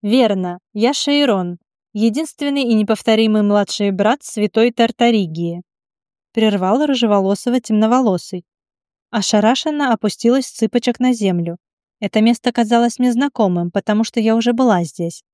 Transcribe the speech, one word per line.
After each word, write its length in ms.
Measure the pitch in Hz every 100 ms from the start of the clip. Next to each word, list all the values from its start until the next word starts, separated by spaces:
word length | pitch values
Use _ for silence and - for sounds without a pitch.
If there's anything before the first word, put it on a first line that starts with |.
«Верно, 560 | 208 247 233 196 180 175 _
я 180 | 214 233
Шейрон, 640 | 277 - 285 285 196 175 175 _ _ _
единственный 680 | 208 226 220 320 - 285 277
и 100 | 247
неповторимый 680 | 220 208 220 - 220 220 214
младший 480 | 208 208 196 - 202
брат 320 | 190 202 277
святой 480 | - - 208 - 240
Тартаригии», 920 | - 233 - 240 226 180 156 170 170 - _ _ _ _ _ _
прервал 520 | - 220 202 185 240
рыжеволосого 760 | 302 262 233 202 190 202 - 247
темноволосый. 840 | - 214 220 254 247 180 - 185 _ _ _ _ _ _ _
Ошарашенно 840 | 214 190 214 214 262 - 294 277
опустилась 540 | 226 214 - 233 262 254
с 60 |
цыпочек 480 | - 226 240 247 233
на 120 | 254
землю. 440 | 233 196 175 170 170 _ _ _ _
Это 180 | 208 220
место 300 | 220 233 262
казалось 480 | 240 220 233 233 -
мне 140 | 247
знакомым, 580 | 233 285 - 202 175 175
потому 320 | 202 - 214
что 160 | 226 -
я 160 | 220
уже 180 | 226 226
была 300 | 240 254 185
здесь. 400 | 170 - 170 - _